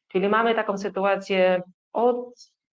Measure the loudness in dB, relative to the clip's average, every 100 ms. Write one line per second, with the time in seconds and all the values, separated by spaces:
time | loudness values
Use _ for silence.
0 | _ -2 0 0 0 0 -2 -4 -6 -2
1 | 0 -2 -2 2 2 2 -4 _ _ 0
2 | 0 0 -6 -18 -20 _ _